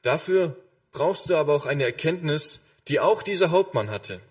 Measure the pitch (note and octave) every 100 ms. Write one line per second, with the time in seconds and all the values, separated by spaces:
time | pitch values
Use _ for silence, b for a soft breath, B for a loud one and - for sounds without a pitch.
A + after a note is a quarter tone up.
0 | B2 D#3 - F#3 E3+ - _ _ _ -
1 | D#3 G3 - E3+ D3 C#3+ C3 C#3+ B2+ -
2 | D#3+ F3+ D#3 D3+ - - b b - C#3+
3 | D#3+ G#3+ - G3 F3 F3+ F#3+ A#2+ G#2 G#2
4 | - F#2 -